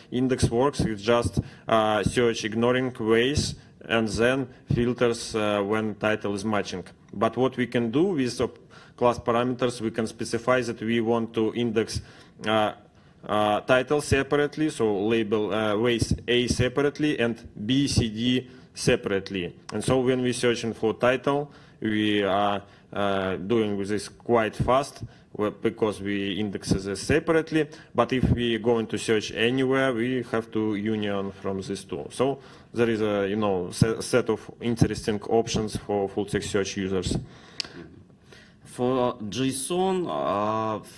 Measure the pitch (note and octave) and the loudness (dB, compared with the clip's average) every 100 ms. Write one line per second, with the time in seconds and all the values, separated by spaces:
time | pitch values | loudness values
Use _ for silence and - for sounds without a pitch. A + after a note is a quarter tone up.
0 | - B2 B2+ B2+ - A#2 C#3 - - G#2 | -6 -2 0 2 2 2 2 2 -2 -2
1 | G2+ A#2+ A#2 - - - - A2+ G#2+ G#2+ | 2 2 2 -2 -4 -6 2 2 4 2
2 | F#2+ B2+ A#2 A2+ A2 A2 A#2+ B2+ C3 A#2+ | 2 2 2 2 -2 0 2 2 0 -2
3 | A2 A2+ B2 D3 - - - - - A2+ | 2 4 4 0 -2 -6 -16 -14 0 0
4 | A2 G2 A#2 C3+ B2+ - - A#2+ A#2+ A#2+ | 2 2 2 2 -4 -8 -2 0 2 2
5 | A#2+ A#2 - A2 G#2+ G#2 G2+ A2 A2 G2+ | 2 0 -4 -2 0 0 0 0 -2 -2
6 | G#2+ G#2 G#2 G2+ G#2+ G#2 F#2 F#2 - - | 0 0 -2 -4 -2 -2 -2 -8 -12 -18
7 | - G2+ A2+ A#2 C3 B2 B2 B2 A#2 C3 | -12 -2 0 2 0 0 -2 0 0 2
8 | G3 D#3 B2 - A2+ - - - - - | 2 0 -2 -2 -4 -6 -20 -20 -16 0
9 | A#2+ A2+ - A#2 B2 B2 B2 B2 A2 A2 | 2 2 0 0 0 0 -2 0 -4 -2
10 | A2 - A2+ A2+ - B2+ A#2 A2 G#2+ A#2 | -4 -4 -6 -4 2 2 0 -4 -2 0
11 | A2+ A#2 A2+ A2+ A2 A2+ A#2+ A2 G#2+ - | 2 0 0 0 0 0 0 0 -2 -4
12 | - - - - A2 A2 G#2 - - - | -10 -20 -20 -8 0 2 2 -2 -18 -20
13 | - - - G#2 G#2 G#2 - B2+ C3 D3 | -20 -14 -2 0 2 2 2 2 4 0
14 | - C3+ C3+ D3 D3 - D#3 D3 A2+ G2 | 2 0 2 2 0 0 -2 0 0 2
15 | G#2 A#2 G#2 A2 G#2 G#2+ G#2+ G#2 A#2+ A#2 | 2 2 2 0 0 0 0 2 2 0
16 | - - - A#2+ A#2+ - B2+ C3+ C#3+ C#3+ | 0 -2 0 2 2 0 0 2 0 0
17 | D3+ - A#2 A2+ - - G#2 C3+ C3+ G#2+ | -2 0 0 -2 -10 -8 0 2 2 2
18 | A2+ G#2+ B2 B2+ B2+ - - - - A#2+ | 0 0 0 0 -2 -16 -20 -4 2 2
19 | G#2+ G2 F#2+ G2 F2 - - G#2+ G#2 C3 | 2 -2 -2 -6 -6 -10 -10 -6 0 2
20 | B2+ B2+ B2 A#2+ B2 A2+ A2+ G#2 A2 - | 2 2 0 0 0 0 -2 -2 -2 2
21 | A#2+ B2+ C#3 C#3+ D3 - - - A2 G#2+ | 2 2 0 -2 -4 -12 -20 -6 -2 0
22 | G#2+ G#2 G2 G2 G2+ G2+ - - - G2 | 2 2 2 2 0 -2 -6 -20 -10 -4
23 | G2+ G2 F#2+ E2+ F#2+ A#2 G#2+ G2+ G2 G#2 | -2 0 -2 -2 0 0 2 -2 -4 -4
24 | - - - A#2 G#2+ - - C3 D3 - | -6 -10 2 2 2 0 2 2 0 -8
25 | A#2 - - - G#2 - A2+ - A2 G2 | -16 -18 -14 -4 -4 -2 -4 0 -2 -2
26 | G2 G2+ G2 F#2 G#2 F#2+ - G2+ G2 F#2+ | -4 -4 -4 -4 -4 -4 -2 -2 -2 -6
27 | - D3 E3 D#3+ D#3 D#3 D3 - - - | 0 0 2 0 2 -2 -2 -6 -8 -2
28 | A#2 C3 - A#2+ A#2+ A2+ A2 A#2 G#2+ G#2 | 0 2 2 2 2 0 2 2 0 -4
29 | - G#2+ - F#2 A2+ C3+ C3 C3+ C3+ A2+ | 0 0 0 0 0 2 2 2 2 0
30 | B2 B2+ A#2 A2+ A2 A2 A2 G2+ G#2+ G#2+ | 0 -2 -2 -4 -2 -2 0 0 -2 -2
31 | G#2 G2+ G2 F#2+ G2 F#2+ F#2+ G2 - E2 | -2 -2 -4 -6 -6 -6 -6 -8 -8 -8
32 | - - C3 C3 - - - A2 A#2 A2 | -6 -2 -2 -2 -10 -20 -8 0 2 2
33 | G#2+ G2+ G2 G#2+ G#2 F#2 F2+ F#2+ A2+ A2+ | 0 0 0 0 0 0 -2 2 2 2
34 | - B2 A2+ G#2+ - - A#2 A2+ G#2 G#2 | 0 2 2 -2 -4 -8 -2 2 2 0
35 | - G#2 - A2+ A2+ A2+ G#2+ - - G2+ | -4 -4 0 0 2 -2 -4 -6 -4 -2
36 | G2 - G2 G#2 F#2+ G#2 F#2+ G2+ F#2+ F#2+ | -2 -2 -2 -2 -2 -2 -2 -4 -2 -2
37 | F2+ - - - - - - - D#2 - | -2 -4 -6 -18 -16 -10 -10 -10 -18 -20
38 | - - - - - - - - B2 C3 | -20 -20 -20 -20 -20 -20 -14 -4 0 2
39 | B2 - G#2+ G#2+ C3+ C3 - F3+ F#3+ F#3 | 0 -2 -6 -2 -2 -2 -4 0 0 0
40 | D3+ D2 C#2 G2+ G#2+ A2 A2 G#2+ - | -2 -4 -2 0 0 -2 -2 -6 -8